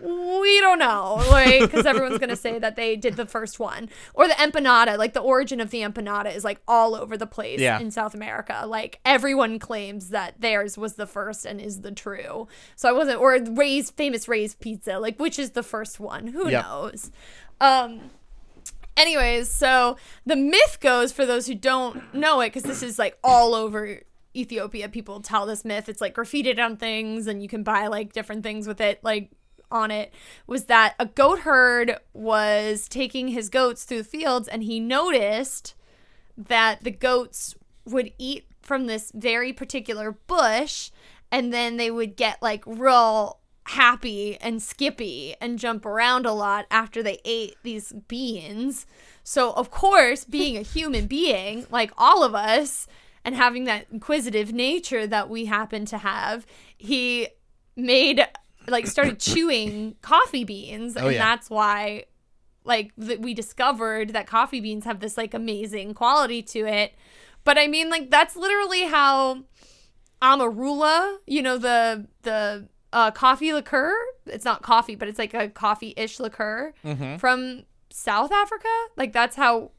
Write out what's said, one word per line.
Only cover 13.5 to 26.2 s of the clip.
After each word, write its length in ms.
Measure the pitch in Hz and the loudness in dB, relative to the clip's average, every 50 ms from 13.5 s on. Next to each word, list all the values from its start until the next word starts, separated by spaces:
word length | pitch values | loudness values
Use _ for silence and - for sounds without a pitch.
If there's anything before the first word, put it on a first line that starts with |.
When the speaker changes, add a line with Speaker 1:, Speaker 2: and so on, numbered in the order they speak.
Speaker 1:
Ray's, 400 | 226 233 285 285 269 285 285 - | 2 2 2 4 4 0 -2 -4
famous 360 | - - 302 285 247 226 - | -4 -2 -2 -2 -2 -4 -4
Ray's 280 | - 240 220 214 208 - | -2 -2 -2 -2 -4 -6
Pizza, 440 | _ - 226 220 190 - - 185 190 | _ -12 -10 -10 -10 -8 -8 -6 -4
like, 220 | 220 226 220 - | -4 -6 -4 -2
which 180 | 285 330 320 - | -4 -4 -2 -4
is 120 | 277 240 | -8 -6
the 120 | - 240 226 | -6 -8 -8
first 380 | - - 220 220 214 - - | -6 -8 -10 -10 -10 -12 -14
one? 280 | 196 208 - 147 - 226 | -12 -12 -12 -10 -12 -10
Who 200 | 240 311 370 339 | -8 -4 -2 0
Speaker 2:
Yep. 160 | 127 123 - | 0 -2 -2
Speaker 1:
knows? 460 | 87 110 143 151 220 - 208 - - - - - - - - - - - - | -4 -8 -10 -10 -10 -10 -14 -16 -16 -18 -20 -20 -20 -20 -20 -20 -20 -4 4
Um, 500 | 254 277 262 262 247 233 226 220 - - - - - - - - - - - - - - - - - - - | 6 6 6 6 2 -2 -6 -14 -18 -20 -20 -20 -20 -20 -20 -20 -20 -20 -20 -18 -18 -16 -16 -14 -14 -6 2
anyways, 540 | - 311 330 320 294 254 240 240 233 240 - | 2 4 4 4 2 2 2 2 0 -2 -2
so 460 | - - 285 269 262 254 247 240 247 240 - - - - - | -2 0 2 4 4 4 4 2 0 -4 -12 -20 -20 -16 -2
the 100 | 247 311 | 0 0
myth 420 | 269 277 285 330 392 587 587 - - | 2 2 2 6 6 6 6 4 0
goes, 320 | - 277 247 240 240 247 - | 2 2 4 4 2 0 0
for 140 | - 277 | -2 -2
those 200 | 240 247 240 202 | 0 0 -2 -2
who 80 | 233 262 | -4 -8
don't 600 | 196 190 262 262 262 254 247 220 262 - - - | -4 0 0 0 0 0 -4 -6 -10 -16 -10 -6
know 260 | 269 294 311 311 269 | 0 2 2 4 4
it, 100 | 240 220 - | 2 0 -2
'cause 100 | 262 - | -6 -8
this 200 | 269 269 - 254 | -6 -8 -6 -8
is, 160 | 247 214 - | -8 -2 -2
like, 200 | 220 196 - _ - | -2 -2 -2 _ 4
all 300 | 247 254 240 240 233 233 | 6 8 8 8 6 4
over 460 | 220 220 220 214 214 214 202 208 - - _ _ _ - _ - | 0 -2 -2 -4 -6 -8 -8 -10 -14 -16 _ _ _ -20 _ -10
Ethiopia, 540 | 254 247 214 240 220 190 208 - 226 202 208 | -10 -8 -6 -6 -8 -8 -8 -8 -10 -10 -10
people 320 | 208 226 214 208 202 202 | -10 -12 -12 -12 -16 -16
tell 260 | 208 - 214 214 202 | -12 -4 -2 -2 -2
this 180 | 208 220 208 - | -2 -6 -8 -6
myth. 240 | 220 208 208 202 - | -6 -6 -6 -6 -10
It's, 120 | 214 - | -8 -6
like, 140 | 220 196 - | -6 -6 -4
graffitied 440 | - | -6